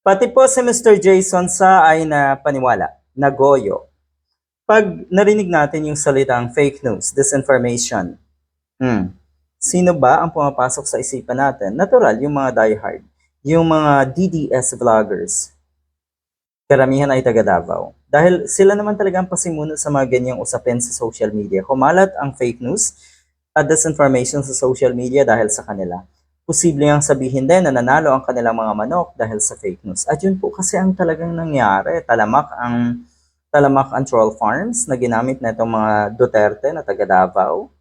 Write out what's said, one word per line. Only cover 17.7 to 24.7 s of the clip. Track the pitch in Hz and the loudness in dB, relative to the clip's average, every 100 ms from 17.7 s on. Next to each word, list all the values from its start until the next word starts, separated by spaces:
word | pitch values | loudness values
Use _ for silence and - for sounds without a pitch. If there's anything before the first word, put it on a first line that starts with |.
| 85 - _ _ | -8 -8 _ _
Dahil | 143 175 180 143 | 2 4 2 -2
sila | - 196 | 2 2
naman | 202 208 208 | 4 -2 -2
talaga | 196 185 | -2 -2
ang | 185 | -4
pasimuno | 175 175 160 151 151 | -6 -6 -6 -8 -6
sa | 147 | -2
mga | 143 131 123 | -2 0 0
ganyang | 123 123 | -2 -6
usapin | 123 120 - 120 | -6 -4 -2 -4
sa | 120 - | -4 -6
social | 117 - 107 | -8 -4 -4
media. | 107 101 95 | -4 -2 -4
Kumalat | 95 135 135 175 196 190 | -2 0 2 4 2 0
ang | 139 | -8
fake | 135 123 120 | -4 -6 -4
news | 123 196 - _ _ _ _ _ _ | -6 -4 -6 _ _ _ _ _ _
at | - 143 | -2 0
disinformation | 156 165 151 139 131 123 147 | 0 0 2 2 2 0 -4
sa | 135 131 | -6 -4
social | 131 | -2